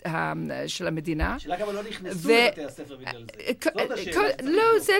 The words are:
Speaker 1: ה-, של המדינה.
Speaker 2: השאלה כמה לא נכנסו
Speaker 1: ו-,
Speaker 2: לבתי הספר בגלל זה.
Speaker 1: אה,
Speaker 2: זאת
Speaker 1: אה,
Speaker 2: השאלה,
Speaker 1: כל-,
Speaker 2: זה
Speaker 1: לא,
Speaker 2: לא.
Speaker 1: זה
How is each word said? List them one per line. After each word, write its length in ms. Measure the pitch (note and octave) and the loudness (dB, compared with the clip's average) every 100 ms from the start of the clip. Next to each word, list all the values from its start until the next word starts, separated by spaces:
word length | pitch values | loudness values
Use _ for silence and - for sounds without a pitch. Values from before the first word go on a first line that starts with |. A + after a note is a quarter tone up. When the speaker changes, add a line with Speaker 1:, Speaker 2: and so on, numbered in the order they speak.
| F3 | -4
Speaker 1:
ה-, 280 | D#3+ D#3+ D#3 D#3+ C3 D3 | -2 -2 -2 -4 -4 -6
של 200 | - E3+ | -4 -4
המדינה. 480 | D#3+ D#3 D#3 E3+ - | -4 -2 -2 -2 -2
Speaker 2:
השאלה 220 | D3+ F3+ | -4 -4
כמה 140 | G#3 | -2
לא 120 | G3+ | -6
נכנסו 440 | G#3+ G3+ F#3 F3+ D#3+ | -8 -10 -8 -2 4
Speaker 1:
ו-, 40 | A#3 A#3+ | 6 6
Speaker 2:
לבתי 180 | - C#3+ | 2 -6
הספר 300 | - C#3+ C3 | -10 -14 -12
בגלל 300 | C3 A#2 A2+ | -10 -10 -12
זה. 140 | - | -10
Speaker 1:
אה, 140 | - - | -6 -2
Speaker 2:
זאת 140 | D#4+ - | -2 0
Speaker 1:
אה, 160 | G#3 | -2
Speaker 2:
השאלה, 200 | B3 F#3+ | -2 -2
Speaker 1:
כל-, 300 | D#4+ G#4 - | 2 2 0
Speaker 2:
זה 60 | C4 | 2
Speaker 1:
לא, 240 | F#4 A4+ | 4 6
Speaker 2:
לא. 60 | A4 | 6
Speaker 1:
זה 140 | - G4 | 6 4